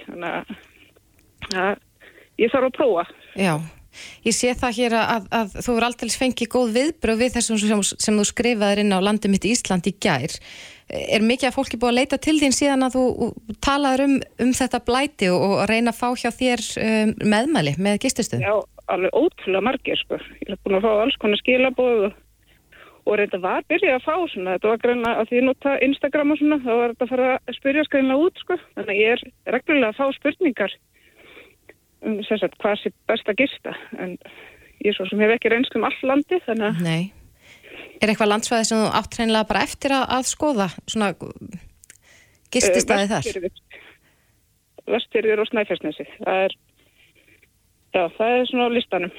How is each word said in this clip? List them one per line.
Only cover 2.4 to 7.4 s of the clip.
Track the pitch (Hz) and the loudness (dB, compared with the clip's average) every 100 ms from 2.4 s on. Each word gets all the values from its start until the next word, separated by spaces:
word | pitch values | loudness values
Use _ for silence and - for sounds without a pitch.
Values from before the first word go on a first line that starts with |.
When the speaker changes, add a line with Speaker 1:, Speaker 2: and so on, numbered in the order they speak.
| 226 | 2
Speaker 1:
þarf | 269 262 | 2 0
að | - | 2
prófa. | 285 175 170 - - | 2 2 -2 -8 -12
Speaker 2:
Já. | - 190 156 160 - - - - - | -2 0 0 -4 -16 -20 -20 -20 -6
Ég | 226 - | -2 0
sé | 247 | 0
það | 247 254 220 | 0 -4 -2
hér | 240 | 0
að, | 226 208 | 0 0
að, | 233 190 | -2 -2
að | 233 208 - | -4 -4 -6
þú | - | -2
hefur | 233 233 | 0 0
aldeilis | 240 233 - | -2 -6 -2
fengið | 262 240 233 | -2 -2 -2
góð | 247 240 220 | 0 2 2
viðbrögð | 294 - 220 220 | 0 0 0 2
við | 247 | 2
þessum | 240 | 0